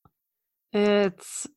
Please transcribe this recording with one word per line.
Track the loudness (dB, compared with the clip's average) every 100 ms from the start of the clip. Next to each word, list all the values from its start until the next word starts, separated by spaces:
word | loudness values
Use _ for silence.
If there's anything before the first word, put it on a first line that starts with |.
| _ _ _ _ _ _ _
It's, | 0 2 2 2 -2 -12 -14 -14